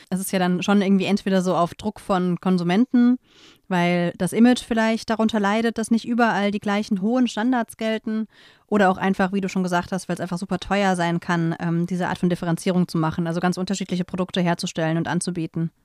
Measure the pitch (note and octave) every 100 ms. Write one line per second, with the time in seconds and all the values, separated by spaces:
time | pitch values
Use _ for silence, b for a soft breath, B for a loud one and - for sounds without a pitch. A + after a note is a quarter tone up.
0 | b F#3 F#3+ F#3+ F3+ F3+ F#3 G3+ F#3+ G3
1 | E3 G3+ G#3 F#3+ F3+ D#3+ F3 - G#3 -
2 | - F#3+ F3+ F3 F#3+ F#3 F3 F#3 B3+ B3
3 | A#3+ B3+ b b b b - F3+ F3 F3
4 | F3 - F3 G#3+ A#3+ B3 - A3+ A3 A3+
5 | - A3 A3 A3 G3+ A3 A3+ A3+ A3 A3+
6 | - A#3+ A#3 F#3 G3+ G#3 G#3 G3+ G#3+ G3
7 | G#3 B3+ A#3+ - A#3+ B3+ A3+ - A3 A3
8 | - A3 A3 b b b b G#3 F#3 F#3+
9 | F#3+ F#3+ F#3+ G3+ F#3+ F#3+ F3+ F3 F3 F#3+
10 | - F3 F3 F3 G3 F#3 - G3 F#3+ F3+
11 | E3+ E3+ - E3+ E3 E3 E3+ E3+ F3 F3+
12 | F3+ F3+ F3+ F3 F3 E3+ G3 F3+ F3 E3+
13 | D#3+ D#3 E3+ E3+ F3+ F3+ F#3 F#3+ F#3+ F3+
14 | F3+ F#3 F3+ F#3+ F3 E3+ F#3 - D#3+ E3
15 | D#3+ E3 F#3 F3 D#3+ E3 E3 _